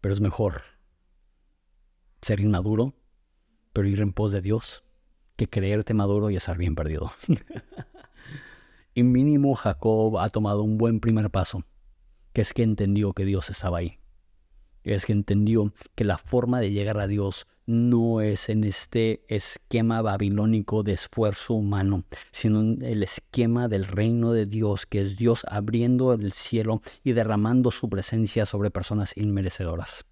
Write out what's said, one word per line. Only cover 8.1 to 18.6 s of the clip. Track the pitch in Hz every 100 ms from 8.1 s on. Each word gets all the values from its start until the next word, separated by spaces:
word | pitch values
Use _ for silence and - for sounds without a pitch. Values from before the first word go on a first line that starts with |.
| - - 147 - - _ _ _ -
Y |
mínimo | 123 123 143 147 139 131
Jacob | 107 - 110 110 110 104
ha | 101
tomado | - 104 104
un | 107 107
buen | 117 113
primer | 113 110 101
paso, | 95 87 82 - _ - _ _ _ _
que | -
es | 107
que | -
entendió | 113 104 101 101 101
que | 95 98
Dios | 98 -
estaba | 101 92 87
ahí. | 85 - - - _ _ _ - - - -
Es | 101 -
que |
entendió | 104 98 101 104 113 104 - - -
que | 104
la | 87
forma | - 127 120 123
de | 104
llegar | 101 101 104
a | 101
Dios | 104 98 - - _ -
no | 117 120 117 117 113
es | 107 95 -
en | 107